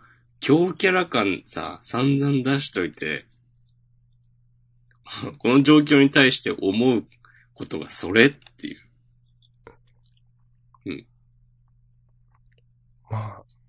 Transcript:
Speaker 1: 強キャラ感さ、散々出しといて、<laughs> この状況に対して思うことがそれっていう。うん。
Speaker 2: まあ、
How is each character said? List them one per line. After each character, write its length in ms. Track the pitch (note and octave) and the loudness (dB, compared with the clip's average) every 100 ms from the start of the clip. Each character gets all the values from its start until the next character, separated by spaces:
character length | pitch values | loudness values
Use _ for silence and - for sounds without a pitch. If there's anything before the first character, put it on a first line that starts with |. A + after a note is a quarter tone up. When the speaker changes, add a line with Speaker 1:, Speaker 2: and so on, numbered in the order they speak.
| _ _ _ - | _ _ _ -10
Speaker 1:
強 340 | - D3+ F3+ | 0 2 2
キ 140 | D#3 F#3+ | 0 -2
ャ 40 | |
ラ 140 | F#3 F3 | 0 -2
感 360 | B2 G2+ F2+ | -2 -2 -4
さ、 340 | - - D#2+ F2 | -8 -10 -10 -12
散 340 | - A#2 C3+ C#3 | -8 -2 0 0
々 260 | C#3+ C#3 | 0 -2
出 160 | B2+ C#3 | -2 -2
し 140 | C#3+ | -2
と 120 | G#2 | -4
い 60 | E2+ | -6
て、 340 | - D#2 C#2+ - _ _ _ _ - _ _ _ _ _ _ _ _ _ _ _ _ - | -6 -8 -8 -10 _ _ _ _ -20 _ _ _ _ _ _ _ _ _ _ _ _ -18
<laughs> 300 | - - - | -14 -12 -6
こ 120 | A2+ | 0
の 120 | C3 | 2
状 160 | C#3 D3+ | 6 6
況 240 | D3 D3 | 6 4
に 80 | C#3 | 4
対 220 | C#3+ C3 | 4 4
し 80 | B2+ | 2
て 100 | - | -4
思 460 | - F#2+ G2+ B2+ A#2 | -4 -2 0 2 0
う 100 | - _ _ _ _ | -2 _ _ _ _
こ 100 | - | -16
と 140 | F#2 E2 | -12 -12
が 100 | D2 | -10
そ 220 | - E2+ | -8 -2
れ 160 | G#2 B2 | 4 4
っ 40 | |
て 360 | - _ - D2 | 2 _ -18 -16
い 60 | |
う。 40 | - _ _ _ _ _ _ _ _ - - _ _ _ _ _ _ _ _ _ _ - | -16 _ _ _ _ _ _ _ _ -20 -20 _ _ _ _ _ _ _ _ _ _ -14
う 60 | |
ん。 120 | D2+ - _ _ _ _ _ _ _ _ _ _ _ _ _ _ _ _ _ _ _ - | -14 -14 _ _ _ _ _ _ _ _ _ _ _ _ _ _ _ _ _ _ _ -12
Speaker 2:
ま 300 | G#2+ G#2+ - | -10 -10 -14
あ、 60 | - _ | -20 _